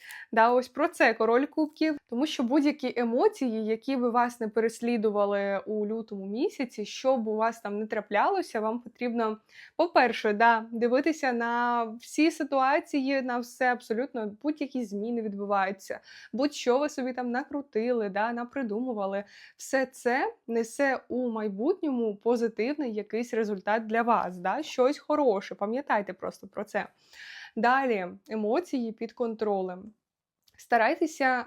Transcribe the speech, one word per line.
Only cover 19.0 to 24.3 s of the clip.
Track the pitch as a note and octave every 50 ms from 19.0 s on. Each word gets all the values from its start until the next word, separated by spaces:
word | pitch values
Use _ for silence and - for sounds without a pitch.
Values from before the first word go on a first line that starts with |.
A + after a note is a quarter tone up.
| G3 F#3+ G3 G3 G3+ - - - - - _ -
Все | - - - C4+ C4
це | B3+ - - - B3 A#3+ C4+ F4+ A4+ A4+ _ _ -
несе | A#3 A#3 A#3 A3+ - - C#4+ C#4 B3+ G#3+ - -
у | - B3 B3+ A#3+
майбутньому | A3 A3 G#3+ G#3+ G3 F#3+ A3+ D4+ G4 - - D4+ C4 A#3+ A#3 A3 G3+
позитивний | G3+ - A#3 B3 A#3 A#3 A#3 A3+ - G#3+ B3 D4 D4+ D4+ A#3+ G#3+
якийсь | G#3 G3+ - - A3 A#3+ A#3+ -
результат | A3 A3+ G#3 G#3+ F#3+ F#3 G3+ G#3 A#3 A3+ G#3+
для | G#3+ A3+
вас, | A#3+ A#3 A3+ G3 - F3+